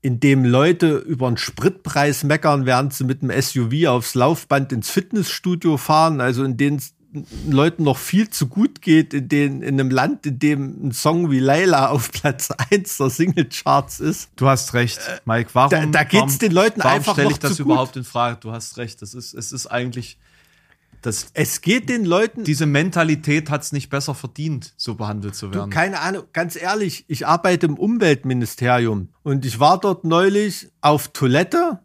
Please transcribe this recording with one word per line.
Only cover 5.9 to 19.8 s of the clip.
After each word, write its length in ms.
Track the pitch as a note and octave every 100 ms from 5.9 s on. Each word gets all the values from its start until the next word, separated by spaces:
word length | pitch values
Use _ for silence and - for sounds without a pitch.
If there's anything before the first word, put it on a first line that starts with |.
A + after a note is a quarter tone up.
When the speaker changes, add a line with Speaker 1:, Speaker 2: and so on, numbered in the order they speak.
| D#3 D#3+ D3+
Speaker 1:
also 240 | B2 B2
in 120 | C3+ A#2+
denen 220 | C#3+ C#3+
es 160 | - _ _ D3+ - - D3+
Leuten 360 | C3+ D#3 E3+
noch 160 | D3+ C3
viel 320 | - F#3 G#3+
zu 160 | - C3
gut 340 | G3 A3+ -
geht, 320 | - D#3 D#3
in 160 | C#3+ B2+
den, 320 | D3 C#3+ C3+
in 180 | C#3+ C3+
einem 120 | C3
Land, 340 | C3 C3+ D4
in 140 | D3+ C3
dem 480 | D3+ D3 C3+ C#3+ C#3
ein 40 |
Song 380 | A#2 D3+ E3 E3+
wie 100 | C3
Layla 480 | C3 D3 F#3 D3+ C3+
auf 200 | C#3 A2+
Platz 380 | - D3+ B2+ - - -
eins 260 | G#3 F#3 -
der 140 | C3+
Singlecharts 920 | A#2+ F3 F#3 C#3 - - C#3 C#3+ -
ist. 300 | D3+ - - -
Speaker 2:
Du 120 | C3
hast 240 | C3+ -
recht, 260 | B2 A#2+ - -
Speaker 1:
Äh, 140 | - -
Speaker 2:
Mike. 240 | A2+ A2+
Warum, 180 | B2 C#3
Speaker 1:
da, 140 | D#3+
da 200 | D#3 D3+
geht's 180 | D3+ G3
Speaker 2:
warum, 160 | C#3 C#3
Speaker 1:
den 140 | A3+
Leuten 280 | F3 G#3+ G#3+
Speaker 2:
warum 140 | C3 C#3
Speaker 1:
einfach 160 | C#3+
Speaker 2:
stell 120 | F#3 C#3
Speaker 1:
noch 60 |
Speaker 2:
ich 60 | C#3
das 180 | D3 F3
Speaker 1:
zu 80 |
Speaker 2:
überhaupt 280 | C#3+ D3+ B2+
Speaker 1:
gut? 40 | -
Speaker 2:
in 60 |
Frage? 340 | B2 B2 A#2+ A#2
Du 100 | A2+
hast 260 | A2+ A2 -
recht. 240 | A#2 -
Das 100 | G#2
ist, 220 | B2 A#2+
es 180 | A#2 A2+
ist 140 | B2+ -
eigentlich, 500 | A#2+